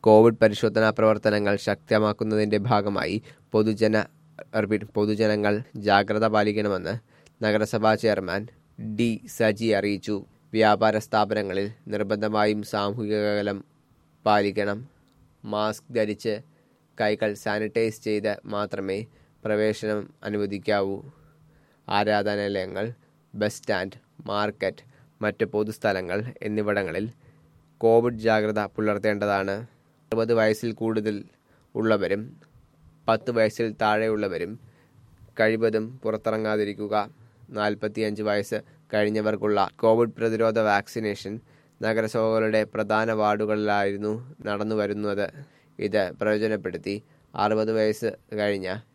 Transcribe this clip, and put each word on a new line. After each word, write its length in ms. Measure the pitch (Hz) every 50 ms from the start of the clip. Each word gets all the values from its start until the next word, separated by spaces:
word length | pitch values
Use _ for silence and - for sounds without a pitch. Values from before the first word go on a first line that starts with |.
| -
കോവിഡ് 340 | 113 107 110 110 120 113 -
പരിശോധനാ 520 | 117 110 104 - - 110 98 113 110 110
പ്രവർത്തനങ്ങൾ 640 | 107 107 110 110 107 104 - 110 104 104 104 101 104
ശക്തമാക്കുന്നതിന്റെ 1000 | 98 - - 101 - _ - 110 107 107 107 104 - 117 107 110 107 107 104 107 104
ഭാഗമായി 600 | 101 117 120 104 101 104 101 95 - 78 95 110 - - - _ _ _
പൊതുജന-, 560 | - 110 107 110 110 104 110 107 107 110 104 - _ _ _ _ _ - - _ -
റിപ്പീറ്റ്, 300 | 110 104 98 107 104 110
പൊതുജനങ്ങൾ 680 | 110 _ 107 104 107 107 101 110 107 107 104 104 104 104 107 120 - _
ജാഗ്രത 500 | 113 101 104 98 101 104 98 110 107 110 110
പാലിക്കണമെന്ന് 680 | 107 107 104 107 104 110 104 104 98 92 87 82 101 117 _ _ _ _ _ - _ _
നഗരസഭാ 500 | 113 107 104 107 107 107 - 110 107 110 110
ചെയർമാൻ 460 | 104 - 113 104 101 98 90 87 98 107 123 _ _ _ _ _ - 113 110
ഡി 220 | 107 104 120 117 113 104 - 240
സജി 400 | - - 117 107 104 107 117 113 107
അറിയിച്ചു. 420 | 98 101 104 101 95 - - 107 98 - - _ _ _ _ -
വ്യാപാര 440 | 110 110 107 107 95 110 107 104 107
സ്ഥാപനങ്ങളിൽ 680 | 104 - - 107 107 101 107 104 104 98 92 98 101 101 110 _ _ -
നിർബന്ധമായും 760 | 107 104 104 98 107 104 107 107 107 107 104 107 107 107 101
സാമൂഹിക 500 | - - 104 101 101 101 120 110 104 107 107 104
അകലം 360 | 104 104 104 101 104 101 98 - _ _ _ _ _ _ _ _ _ _ _ _
പാലിക്കണം. 540 | 107 107 104 101 101 95 107 104 101 101 107 131 - _ _ _ _ _ _ _ _ _ _ -
മാസ്ക് 500 | 107 104 104 107 107 107 - _ _ 123
ധരിച്ച് 400 | 117 107 104 104 101 - 113 104 107 - _ _ _ _ _ _ _ _ _ _ -
കൈകൾ 360 | 113 107 107 104 110 107 104
സാനിറ്റൈസ് 720 | 104 - 107 104 107 107 107 - 117 113 113 107 - -
ചെയ്ത് 300 | 113 107 104 101 107 104 - _
മാത്രമേ 520 | - 104 101 104 101 - 101 98 98 95 101 117 - _ _ _ _ _ _
പ്രവേശനം 600 | _ 107 107 104 107 107 107 - - 107 107 104 101 - _ _ -
അനുവദിക്കാവൂ. 720 | 104 104 104 104 98 101 98 - - 104 101 98 98 98 98 - 139 - _ - _ _ _ _ _ _ _ _ _ _ _ _ -
ആരാധനാലയങ്ങൾ, 1000 | 104 101 104 104 107 104 101 104 104 101 101 101 101 98 92 95 104 92 104 117 120 _ _ _ _ _ _ _ -
ബസ് 240 | 104 104 107 - -
സ്റ്റാൻഡ്, 400 | - - 104 92 92 98 - - _ _ _ _ -
മാർക്കറ്റ്, 580 | - 101 104 104 107 107 _ - 95 - - - _ _ _ - _ _ _
മറ്റ് 240 | 107 107 101 _ 113
പൊതുസ്ഥലങ്ങൾ 760 | 98 - 104 107 107 107 - - 110 98 95 92 87 90 101 110 127 - -
എന്നിവിടങ്ങളിൽ 640 | - 107 107 107 104 104 104 104 98 87 80 92 104 117 - _ _ - _ _ _ _ _ _ _ _ _ _
കോവിഡ് 380 | - 113 113 117 117 120 120 110
ജാഗ്രത 400 | 110 113 110 107 107 110 107 107 104
പുലർത്തേണ്ടതാണ്. 920 | 95 _ - 110 107 104 101 98 107 104 104 104 104 101 98 95 98 98 104 117 120 _ _ _ _ _ _ _ _
അറുപത് 220 | - 113 113 113 117
വയസ്സിൽ 380 | 113 110 110 110 107 - 117
കൂടുതൽ 440 | 110 - 113 113 110 110 104 110 107 101 - - _ _ _ _ _ _ _ _ _
ഉള്ളവരും 460 | 113 110 113 110 101 95 85 95 104 110 131 - - - _ _ - _ _ _ _ _ - _ _ _
പത്ത് 260 | - 113 110 - -
വയസ്സിൽ 360 | 120 113 110 107 - - 117 113
താഴെയുള്ളവരും 800 | 104 - 113 107 107 107 110 113 110 107 104 98 90 82 87 90 110 - - - _ _ _ _ _ - _ _ - _ - - _
കഴിവതും 500 | - 110 110 113 110 113 113 110 110 110 113 127 131
പുറത്തിറങ്ങാതിരിക്കുക. 1000 | - 110 110 107 - 113 110 110 110 107 110 107 104 101 101 95 107 101 107 107 101 110 - _ - - _ _ - -
നാൽപത്തിയഞ്ച് 720 | - 107 104 107 104 101 - 107 104 110 110 107 104 101 107
വയസ്സ് 340 | 104 101 104 101 - - 104 - - - _ _ _
കഴിഞ്ഞവർക്കുള്ള 800 | - 107 107 104 107 110 107 107 107 101 - 107 104 101 95 95 -
കോവിഡ് 380 | - - 113 110 113 120 113 -
പ്രതിരോധ 460 | - 113 113 113 107 113 113 110 113
വാക്സിനേഷൻ 760 | 110 107 101 101 101 - - 117 110 107 101 - - 98 104 117 - _ _ _ _ _ _ _
നഗരസഭകളുടെ 800 | - 110 110 110 110 107 - 120 110 110 110 113 110 110 110 110 107
പ്രധാന 480 | 101 - 110 107 101 107 107 110 113
വാർഡുകളിലായിരുന്നു 1000 | 110 107 104 104 104 104 107 107 107 107 107 104 104 104 101 101 101 101 104 107 107 117 127 131 151 _
നടന്നുവരുന്നത്. 840 | - 107 104 101 104 107 110 107 104 101 104 104 104 104 101 98 101 - - 143 139 _ _ _ _ _ _ -
ഇത് 240 | - 104 95 107 98 90 80
പ്രയോജനപ്പെടുത്തി 840 | - 104 107 107 104 107 110 107 101 82 95 87 85 - 104 101 107 - _ _ _ _ _ _
അറുപത് 380 | - 101 104 110 110 110 110
വയസ്സ് 380 | 110 110 107 107 107 107 117 110 - - _ _ 110
കഴിഞ്ഞ 340 | 107 104 104 101 98 95 92 92 110 113 _ _